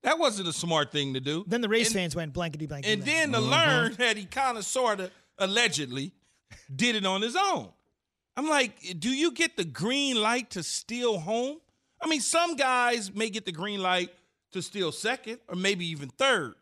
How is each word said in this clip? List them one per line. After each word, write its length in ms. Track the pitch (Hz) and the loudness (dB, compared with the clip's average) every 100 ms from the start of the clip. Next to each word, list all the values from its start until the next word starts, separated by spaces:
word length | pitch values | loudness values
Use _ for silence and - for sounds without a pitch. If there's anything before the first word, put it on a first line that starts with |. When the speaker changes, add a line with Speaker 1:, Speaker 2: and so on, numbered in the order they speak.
Speaker 1:
That 160 | - 320 | 2 2
wasn't 280 | 311 214 180 | 2 0 -4
a 60 | |
smart 380 | 156 175 160 143 | -4 0 2 2
thing 240 | 147 139 131 | 0 -2 -2
to 40 | |
do." 240 | 131 156 196 | -4 -4 -2
Speaker 2:
Then 140 | 226 | -2
the 60 | 226 | 0
Rays 180 | 220 226 | 2 2
Speaker 1:
And 80 | 220 | 0
Speaker 2:
fans 200 | 175 165 | -2 -4
went 160 | 160 | -6
blankety, 340 | 139 170 151 151 | -4 -6 -6 -8
blankety, 260 | 143 196 | -6 -2
Speaker 1:
And 100 | 214 | 0
Speaker 2:
blank. 140 | 190 320 | 2 2
Speaker 1:
then 140 | 302 | 2
to 80 | 240 | 2
Speaker 3:
Mm-hmm. 100 | 220 | 2
Speaker 1:
learn 440 | 285 320 254 233 202 | 4 6 4 2 2
that 200 | 240 214 | 0 0
he 80 | 190 | -4
kinda, 360 | - 269 233 | 0 0 0
sorta, 480 | 185 262 247 202 185 - _ - | -2 2 2 2 -4 -10 _ -2
allegedly 720 | 190 202 240 139 139 127 135 _ _ _ _ - - | 2 4 4 2 -2 -4 -6 _ _ _ _ -20 -14
did 220 | 135 233 220 | 0 2 2
it 100 | 190 | 0
on 180 | 190 | 0
his 120 | 220 254 | 0 0
own. 340 | 392 320 98 _ _ _ _ _ _ - | 0 0 -4 _ _ _ _ _ _ -6
I'm 120 | 302 | 0
like, 520 | 294 254 - 180 175 | 2 2 -2 -12 -4
"Do 100 | 190 | -2
you 220 | 262 330 | 2 0
get 260 | 247 330 - | 2 -2 0
the 80 | 170 | -6
green 560 | 120 185 269 285 247 | -2 -2 0 2 2
light 300 | 214 240 226 | 2 0 -2
to 100 | 196 | -8
steal 560 | 156 - - 233 247 202 | -6 -6 -6 -2 0 0
home?" 400 | 160 220 254 302 _ _ _ _ | -2 -2 -2 -6 _ _ _ _
I 80 | 311 | 0
mean, 140 | 311 | 0
some 340 | - 320 349 320 | 2 2 2 2
guys 560 | 269 254 240 240 196 | 2 4 2 0 -4
may 180 | 196 220 | -4 -4
get 140 | 208 214 | -4 -8
the 60 | |
green 300 | 160 196 202 | -6 -6 -2
light 300 | 185 185 180 - _ _ _ | 0 2 0 -8 _ _ _
to 100 | 185 | -10
steal 300 | - 208 175 | -8 -4 -4
second 480 | 147 214 254 226 233 - | -2 -4 -4 -6 -14 -8
or 60 | 180 | -2
maybe 320 | 190 196 175 | 0 0 -2
even 220 | 156 139 | -6 -10
third. 440 | - 269 233 135 - | 0 2 4 0 -10